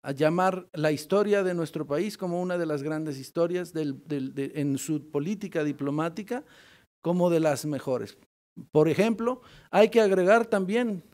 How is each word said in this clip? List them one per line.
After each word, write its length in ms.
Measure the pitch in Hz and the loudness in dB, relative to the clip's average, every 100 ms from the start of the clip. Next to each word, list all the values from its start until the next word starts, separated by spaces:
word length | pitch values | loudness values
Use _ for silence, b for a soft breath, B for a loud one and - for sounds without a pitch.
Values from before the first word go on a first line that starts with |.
| - | -8
a 60 | |
llamar 560 | 139 156 175 185 185 - | 0 2 4 0 0 -10
la 180 | 165 156 | -2 -2
historia 520 | 147 - 196 208 202 | -2 0 0 2 2
de 100 | 185 | 0
nuestro 320 | 175 156 165 143 | -2 -4 -6 -4
país 320 | 143 208 208 | -2 -2 -4
como 240 | 180 175 | -4 -4
una 160 | 180 180 | -2 -2
de 80 | 165 | -2
las 180 | 147 | -4
grandes 360 | 147 156 156 135 | -4 -6 -6 -10
historias 540 | 131 170 170 180 170 | -8 -2 -2 -2 -6
del, 320 | 165 151 135 - | -6 -6 -6 -6
del, 260 | 147 131 | -6 -6
de, 200 | 139 139 151 | -6 -6 -2
en 220 | 143 135 | -2 -2
su 320 | - 151 143 | -2 -6 -4
política 540 | 147 151 208 190 165 | -4 -4 -6 -6 -4
diplomática, 800 | 151 139 139 147 170 170 202 247 - b b b b _ | -4 -4 -4 -2 -4 -6 -8 -8 -10 b b b b _
como 260 | 165 180 175 | -2 2 4
de 100 | 170 | 4
las 260 | 156 139 151 | 2 0 -4
mejores. 520 | 139 139 123 110 - _ _ _ - - | -6 -2 -4 -4 -14 _ _ _ -20 0
Por 180 | 156 156 | 4 4
ejemplo, 520 | 151 220 220 233 254 b b b | 4 2 2 -2 -4 b b b
hay 180 | 185 220 | 4 6
que 120 | 226 | 6
agregar 440 | 208 190 180 226 226 | 4 4 6 4 4
también 580 | 208 185 226 240 190 - | 0 0 0 -2 -4 -10